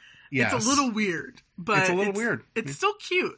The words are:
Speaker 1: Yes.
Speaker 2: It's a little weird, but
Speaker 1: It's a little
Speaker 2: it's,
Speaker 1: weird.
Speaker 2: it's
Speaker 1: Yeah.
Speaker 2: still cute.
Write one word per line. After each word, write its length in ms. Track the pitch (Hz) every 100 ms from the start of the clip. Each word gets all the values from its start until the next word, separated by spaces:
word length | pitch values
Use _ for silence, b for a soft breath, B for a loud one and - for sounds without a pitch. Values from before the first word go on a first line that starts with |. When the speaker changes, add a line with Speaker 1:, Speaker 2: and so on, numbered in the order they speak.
| B B B
Speaker 1:
Yes. 220 | 143 -
Speaker 2:
It's 100 | 240
a 40 | 226
little 220 | 285 262
weird, 500 | 214 202 160 - - _ -
but 200 | 170 196
Speaker 1:
It's 80 | 185
a 60 |
little 160 | 180 202
Speaker 2:
it's, 60 | 202
Speaker 1:
weird. 260 | 233 123 -
Speaker 2:
it's 140 | 226 143
Speaker 1:
Yeah. 60 |
Speaker 2:
still 200 | 143 403
cute. 420 | 403 - 359 240